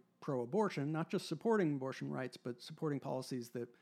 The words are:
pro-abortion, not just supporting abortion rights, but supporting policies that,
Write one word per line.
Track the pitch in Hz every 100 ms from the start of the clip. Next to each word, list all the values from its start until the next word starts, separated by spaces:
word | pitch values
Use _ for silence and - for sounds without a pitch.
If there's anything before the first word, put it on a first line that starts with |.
| _ _
pro-abortion, | - 131 120 180 208 - 143
not | 156 165
just | 151 -
supporting | 160 226 220 165 143
abortion | 131 - 139
rights, | 143 127 -
but | 127 123
supporting | - 156 160 139
policies | 139 131 131 127 120
that, | 123 120 -